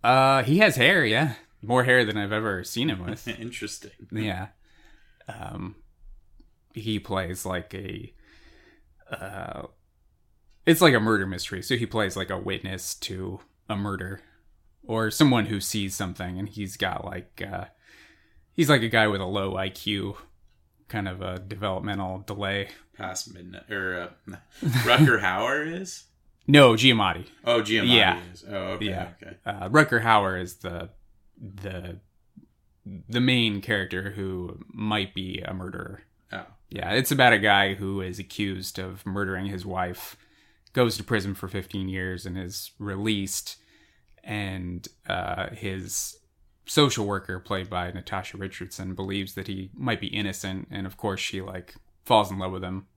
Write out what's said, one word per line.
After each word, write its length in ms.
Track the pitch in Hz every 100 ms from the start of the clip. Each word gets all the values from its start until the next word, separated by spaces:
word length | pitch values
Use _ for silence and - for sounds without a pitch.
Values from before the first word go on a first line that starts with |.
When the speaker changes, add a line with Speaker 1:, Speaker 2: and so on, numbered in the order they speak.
Speaker 1:
Uh, 400 | 117 131 135 135
he 160 | 117 165
has 180 | 214 120
hair, 280 | 131 190 120
yeah. 280 | 110 151 113 _ _
More 220 | 110 123
hair 220 | 123 127 110
than 120 | 107
I've 140 | 101
ever 320 | 107 110 92
seen 260 | 87 113 151
him 160 | 98 90
with. 220 | 85 -
Speaker 2:
<laughs> 120 | 113
Interesting. 520 | 113 - 104 - - - 113
Speaker 1:
Yeah. 360 | 110 110 90 101 _ _ _ - - _ _ -
Um, 480 | - - - 90 - - _ - - _ - - _ _
he 240 | 113 107 104
plays, 480 | - 95 90 90 92
like, 280 | 92 90
a, 400 | 98 98 101 - - _ - - - _ _ _ _ _
uh, 520 | - 95 98 - - - _ _ _ _ _ _ _ _ _ -
it's 160 | 160
like 120 | 170
a 60 | 120
murder 280 | 110 107 95
mystery. 340 | 90 - 92
So 140 | - 123
he 100 | 117
plays, 300 | 113 98 98
like, 140 | 90
a 80 | 95
witness 580 | 98 98 95 95 - -
to 460 | - 92 95 95 - _ -
a 60 | 101
murder 460 | 101 95 92 95 _ _ _ _ _ _ -
or 260 | 113 110
someone 360 | - 147 120 104
who 120 | 104
sees 340 | - 107 98
something, 460 | - 95 87 90 92
and 80 | 101
he's 300 | 104 98 -
got, 260 | 92 92 -
like, 360 | 92 - - 95
uh, 200 | 92 90 _ _ - - _ _ - _
he's, 160 | - 151
like, 120 | 139
a 60 | 113
guy 200 | 113 107
with 120 | 98
a 40 | 92
low 300 | 101 98 95
I 120 | 95
Q. 480 | - - 101 98 - - _ _ _ _ _ _
kind 200 | 107 98
of 140 | 90
a 180 | 95 92
developmental 840 | 95 101 101 95 101 98 95 92 98
delay. 440 | 101 98 98 98 - _ -
Speaker 2:
Past 380 | 92 92 -
midnight, 360 | 92 90 92 -
or, 380 | 101 92 90 87 - -
uh, 40 | 92 _ -
<laughs> 40 | 160
Rutger 560 | 123 113 131 147 113
Hauer 600 | 95 95 117 143 156 170
is? 240 | 190 - _ _ _ _ -
Speaker 1:
No, 260 | 143 131
Giamatti. 520 | 110 131 113 98 82 90 - 117
Speaker 2:
Oh, 160 | 120
Giamatti 340 | 104 110 110 117
Speaker 1:
Yeah. 260 | 95 90 87
Speaker 2:
is. 100 | - -
Oh, 60 | 98
okay, 300 | 95 95 104
Speaker 1:
Yeah. 240 | 92 90 -
Speaker 2:
okay. 160 | - - -
Speaker 1:
Uh, 240 | 101 95
Rutger 320 | 147 147 117
Hauer 400 | 113 107 98 92
is 140 | 90 -
the, 340 | 90 87 87 - _ _ _ _
the, 600 | 113 98 101 92 87 90 _ _ _ - _ _ _ _ -
the 340 | 95 - 120
main 400 | 127 127 113 101
character 500 | 107 104 90 92 98
who 480 | 101 95 92 90 - -
might 400 | - 107 107 95
be 280 | - 92 95 -
a 80 |
murderer. 500 | 92 90 - - 98 _ _ _
Speaker 2:
Oh. 140 | 98 - - _
Speaker 1:
Yeah, 240 | 101 87
it's 180 | 110 131
about 220 | 135 123
a 40 | 110
guy 340 | 104 98 98 98
who 260 | 98 98
is 160 | 92 90
accused 600 | 90 - 101 95 92 -
of 260 | 92 95 101
murdering 400 | 98 95 92 98
his 180 | 98 90
wife, 500 | 92 90 90 - - _ _ _ _ _
goes 240 | 131 120 104
to 60 |
prison 300 | 98 110 95 95
for 120 | 92
fifteen 400 | 98 90 98 95
years 360 | 95 92 90 92
and 120 | 92
is 340 | 90 101 - _
released, 800 | 101 98 110 101 98 - - - _ _ _ _ _ _
and, 640 | - 104 98 95 90 90 - _ -
uh, 420 | 92 92 - -
his 640 | 104 101 95 92 - - - _ _ _ _ -
social 400 | 156 139 120 101
worker, 340 | 98 - 92
played 300 | - 98 92
by 220 | 90 87
Natasha 460 | 92 - 98 92 -
Richardson, 560 | 95 - 90 - 95 92
believes 400 | 95 98 95 -
that 120 | 92
he 220 | 95 95 -
might 260 | 127 107
be 60 | 104
innocent, 600 | 104 98 92 98 92 -
and 140 | 101 95
of 100 | -
course 220 | 107 95
she, 200 | - 95
like, 340 | 95 95 - - _ _
falls 260 | - 113 98
in 60 | 98
love 120 | 92
with 120 | 95
him. 240 | 92 95 95